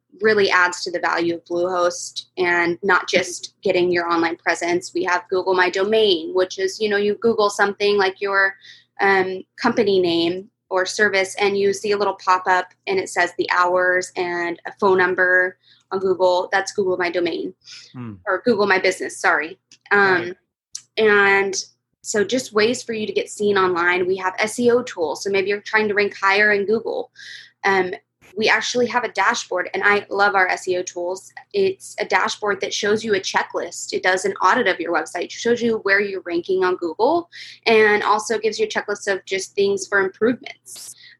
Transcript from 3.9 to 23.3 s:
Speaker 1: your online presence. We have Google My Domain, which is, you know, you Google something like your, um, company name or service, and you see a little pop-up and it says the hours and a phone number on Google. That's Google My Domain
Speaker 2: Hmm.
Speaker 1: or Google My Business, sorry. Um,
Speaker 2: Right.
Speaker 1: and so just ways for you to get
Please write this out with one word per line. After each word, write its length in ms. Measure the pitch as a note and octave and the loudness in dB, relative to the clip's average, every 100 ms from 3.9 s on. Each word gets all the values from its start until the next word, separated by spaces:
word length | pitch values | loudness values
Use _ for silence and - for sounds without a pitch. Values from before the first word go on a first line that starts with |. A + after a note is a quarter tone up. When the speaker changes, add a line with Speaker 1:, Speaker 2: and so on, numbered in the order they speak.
Speaker 1:
your 200 | F3 E3+ | 0 0
online 260 | E3+ E3 E3+ | 0 0 -2
presence. 560 | F3+ E3+ E3+ F3 - | -2 -2 0 -2 -2
We 100 | F3 | -4
have 240 | F#3 F3+ - | 0 -2 0
Google 240 | F#3 F3+ | -2 2
My 160 | F#3 F3+ | 2 2
Domain, 600 | F#3+ G3+ A3 G#3+ E3+ E3+ | 2 2 2 4 2 0
which 240 | F#3 F#3 - | -2 -2 -2
is, 220 | F#3+ F#3+ | -6 -2
you 80 | G#3+ | -2
know, 60 | G3+ | 0
you 160 | G#3 | 0
Google 340 | G3+ A#3 G#3+ G#3 | 0 0 2 0
something 460 | G#3 G3+ G3 G3+ G3+ | 2 0 0 0 2
like 240 | F#3+ F#3+ | 0 -2
your, 340 | G3+ G3 G3 - - - _ - | -2 2 0 -2 -18 -20 _ -2
um, 420 | G3 F#3+ F#3 F#3 - - | 2 2 0 -6 -12 -4
company 440 | A#3+ B3 G3+ G3 | 0 2 2 2
name 500 | F3 E3 E3+ F#3 G3+ _ - | 2 2 0 -2 -8 _ -4
or 160 | F#3 F#3 | -2 -2
service, 480 | - G#3 G3 F#3+ | 0 2 2 0
and 240 | - G3+ G3+ | 0 0 2
you 160 | G3+ | 0
see 160 | G3 G#3 | 0 -2
a 60 | G3+ | 0
little 160 | G3 | -2
pop-up 580 | F#3+ G3 F#3 F#3+ F3+ F3+ _ - | -2 0 2 2 0 0 _ -4
and 120 | F#3+ | -4
it 120 | - | -2
says 200 | F#3+ F3 - | -2 -2 -2
the 140 | - | 0
hours 600 | F3+ F3+ F3+ F3+ F3+ F#3 F#3 | 2 2 2 2 0 -2 -6
and 420 | F3+ F3 F3 E3+ | -4 -4 -4 -6
a 80 | - - | -12 -2
phone 160 | G3+ F#3 | 2 4
number 640 | F#3 F#3 F3+ F#3 F#3 - _ _ - | 2 2 2 4 2 -4 _ _ -8
on 80 | F#3+ | -2
Google. 500 | F#3+ F3 F#3 F3+ F#3 | 0 2 2 2 0
That's 220 | G3 F#3+ | -2 -2
Google 240 | - F#3 F3+ | -2 -2 0
My 140 | F3 | -2
Domain 420 | F3 E3+ D#3 F#3 - - - - | -2 -2 -4 -8 -12 -20 -20 -18
Speaker 2:
Hmm. 220 | C3 A2+ G2 G#3 | -14 -14 -10 -4
Speaker 1:
or 140 | F#3 B3 | -2 0
Google 200 | G#3 G3+ | 2 2
My 120 | F#3+ | 2
Business, 400 | F#3+ F3+ F3 - | 0 -2 -6 -2
sorry. 380 | G3 D#3 D#3 - _ _ - | 0 0 -2 -12 _ _ -2
Um, 320 | G3+ G3 F3+ | 2 4 2
Speaker 2:
Right. 140 | F3 F#3 _ _ _ - _ - | -2 -10 _ _ _ -20 _ 0
Speaker 1:
and 580 | A3 G#3 G3 G3 G3 F3+ - _ _ _ | 4 4 4 2 0 -4 -10 _ _ _
so 220 | - G#3 | -6 -2
just 280 | F#3+ B3+ - | -2 -2 -2
ways 300 | G#3 A3 B3 | 0 0 0
for 100 | - | -6
you 120 | A3 G#3 | -6 -4
to 60 | |
get 180 | F#3+ - | -4 -6